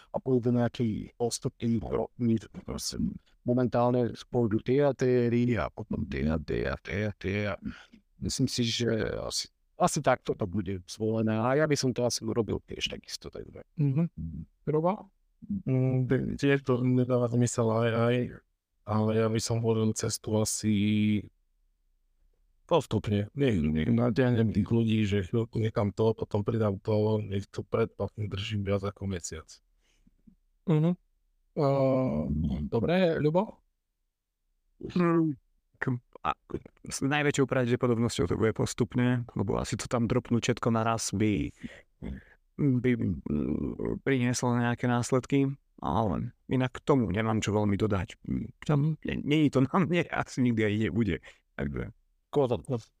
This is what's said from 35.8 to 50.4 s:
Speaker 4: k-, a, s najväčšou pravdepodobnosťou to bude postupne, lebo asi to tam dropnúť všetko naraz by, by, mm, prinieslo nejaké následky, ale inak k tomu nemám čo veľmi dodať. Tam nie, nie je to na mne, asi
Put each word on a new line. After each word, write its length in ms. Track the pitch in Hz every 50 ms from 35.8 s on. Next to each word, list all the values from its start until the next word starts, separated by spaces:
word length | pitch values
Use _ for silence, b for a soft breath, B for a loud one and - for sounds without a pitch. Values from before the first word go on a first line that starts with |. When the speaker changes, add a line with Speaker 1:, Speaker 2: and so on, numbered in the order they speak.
Speaker 4:
k-, 240 | - 135 127 123 _ _ _ -
a, 160 | - 78 - _ _ - - - - - _ _ -
s 160 | - - -
najväčšou 480 | - 135 147 147 143 147 - - 135 123
pravdepodobnosťou 800 | - 131 123 117 123 - 135 123 117 110 120 113 - - 117 -
to 80 | - -
bude 160 | 107 113 -
postupne, 720 | - 117 - - - 123 - - 123 123 123 127 123 120 - -
lebo 240 | - 104 98 - 117
asi 160 | - - -
to 160 | 101 - -
tam 160 | - 120 117
dropnúť 480 | 107 120 123 - - 120 117 - - 117
všetko 160 | - - 120
naraz 400 | 113 113 110 113 113 110 - - - 98
by, 320 | 107 107 101 147 143 113 - B B B B B B B _ - - - B B B B B B _ _ - -
by, 300 | 147 139 127 123 113 127 123
mm, 1120 | 113 113 104 85 69 - - 73 73 65 65 76 - 71 - - - - 58 - - -
prinieslo 480 | 131 139 127 123 123 120 - 131 123 120
nejaké 320 | 120 120 120 120 - -
následky, 640 | 123 120 120 120 - 135 127 - - 143 139 139 135 139 - _ _ _ -
ale 480 | - 67 76 104 113 101 76 58 113 120 - _ _ -
inak 300 | - 127 127 127 - -
k 60 | - -
tomu 220 | 147 131 117 85
nemám 300 | 87 110 110 110 110 107
čo 160 | - 113 101 107
veľmi 160 | 104 101 101
dodať. 480 | 92 107 101 104 92 85 - - _ - - - - - - - - -
Tam 380 | - 151 139 147 160 156 -
nie, 160 | - - 143 - -
nie 240 | - 147 160 151 131
je 80 | - 131
to 20 | 135
na 100 | - - 190
mne, 240 | 165 - 175 175 156 - -
asi 320 | 127 135 - - 139